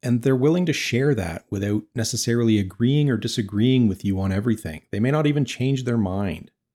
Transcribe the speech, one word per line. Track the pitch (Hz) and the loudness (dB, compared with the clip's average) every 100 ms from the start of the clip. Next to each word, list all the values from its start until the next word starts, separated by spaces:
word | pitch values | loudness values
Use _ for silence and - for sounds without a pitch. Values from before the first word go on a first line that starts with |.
and | 127 120 | 0 0
they're | 127 131 | 2 2
willing | 135 170 175 | 2 2 0
to | |
share | 143 - 117 139 127 | -2 -2 0 2 0
that | 87 82 _ | -2 -8 _
without | 98 101 104 - - | -4 -2 -2 -4 -6
necessarily | 110 117 - 117 117 107 | -4 -4 -2 0 4 2
agreeing | 95 - 120 143 147 | 2 0 2 2 2
or | 117 | 0
disagreeing | 113 - 101 101 117 131 117 | -2 -4 -4 2 2 4 2
with | 92 101 | 2 -2
you | 95 | -2
on | 95 | 0
everything. | 95 117 110 - 76 _ | 0 0 -2 -4 -12 _
They | 98 | -2
may | 120 | 0
not | 147 147 | 2 0
even | 147 | 0
change | 139 - 127 135 | -2 -2 -2 -2
their | 123 117 | 0 0
mind, | 98 95 101 73 - _ _ | 0 -2 -4 -6 -12 _ _